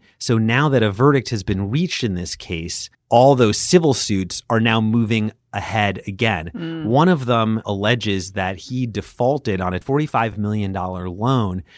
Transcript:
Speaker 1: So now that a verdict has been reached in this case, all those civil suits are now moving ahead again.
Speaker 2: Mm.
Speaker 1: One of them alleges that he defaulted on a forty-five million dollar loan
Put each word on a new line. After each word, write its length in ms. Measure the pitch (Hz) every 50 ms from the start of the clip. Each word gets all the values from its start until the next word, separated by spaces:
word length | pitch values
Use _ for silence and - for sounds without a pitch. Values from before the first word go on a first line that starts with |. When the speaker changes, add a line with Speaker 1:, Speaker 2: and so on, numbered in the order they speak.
| _ _ _ _
Speaker 1:
So 200 | - - 120 110
now 300 | 110 110 117 131 147 151
that 160 | 135 123 110
a 80 | 107 98
verdict 380 | 101 127 147 143 135 - -
has 120 | 123 104 92
been 260 | - 101 95 101 98
reached 340 | 113 151 180 170 - - 127
in 100 | 110 92
this 220 | 87 87 - -
case, 540 | - - - 92 82 82 85 - - - - _ _ _ _
all 240 | 117 120 127 139 139
those 240 | 127 123 104 101 -
civil 360 | - - - 180 165 151 123
suits 480 | - - - 107 95 92 82 - - - -
are 100 | 117 113
now 200 | 113 117 113 113
moving 520 | 110 110 110 117 113 104 113 110 107 110 - _ _ _ -
ahead 480 | 101 - - - 110 104 101 92 87 -
again. 440 | - 98 95 117 113 104 82 80 82 -
Speaker 2:
Mm. 300 | - 170 165 165 165 156
Speaker 1:
One 240 | 107 120 139 160 185
of 160 | 180 143 131
them 380 | 117 120 117 110 110 110 110 -
alleges 680 | 107 104 98 101 107 123 123 - 107 98 95 90 92 95
that 260 | 101 92 92 95 87
he 280 | - - 127 127 127
defaulted 760 | 120 95 101 95 - - - 123 127 147 151 - 113 98 90 92
on 100 | 92 90
a 80 | 90
forty-five 560 | - - 135 147 151 147 - 123 113 113 95
million 360 | 101 104 104 104 107 104 98 95
dollar 360 | 95 90 92 92 90 90 92
loan 540 | 87 98 113 123 135 127 110 95 92 92 - - -